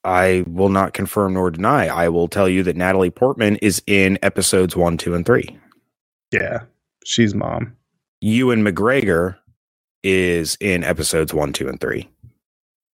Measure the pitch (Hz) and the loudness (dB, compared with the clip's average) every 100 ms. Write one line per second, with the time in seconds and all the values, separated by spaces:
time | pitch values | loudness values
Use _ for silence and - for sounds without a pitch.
0 | 92 90 92 92 87 82 98 98 98 - | 0 2 2 2 -2 0 2 2 0 -4
1 | 98 - 98 92 92 82 104 143 87 82 | -4 -2 -2 0 -2 0 0 2 0 0
2 | 85 85 87 101 95 92 90 80 92 95 | 0 2 0 2 2 2 0 0 0 2
3 | 92 - 127 135 107 104 107 87 - 101 | 0 2 0 2 0 2 0 0 2 4
4 | 95 98 98 - 95 98 92 - 85 85 | 4 2 0 0 0 2 0 0 0 0
5 | - 87 87 123 - - _ _ _ _ | -4 -4 2 0 0 -16 _ _ _ _
6 | _ _ _ - 95 117 117 _ _ _ | _ _ _ -4 -4 -6 -10 _ _ _
7 | - - 110 98 - 82 - - _ _ | -6 0 2 0 -4 -6 -8 -12 _ _
8 | _ _ 104 113 127 113 104 85 107 135 | _ _ -2 0 2 2 2 0 0 2
9 | 107 82 90 90 _ _ _ _ _ _ | 2 0 0 -6 _ _ _ _ _ _
10 | 98 92 90 85 78 - 101 90 67 80 | 0 0 2 0 -2 -4 -2 -2 -2 -2
11 | 78 82 76 80 73 - 67 64 64 - | -2 -2 -2 -2 -4 -4 -8 -6 -6 -6
12 | - _ - _ _ _ _ _ _ | -10 _ -20 _ _ _ _ _ _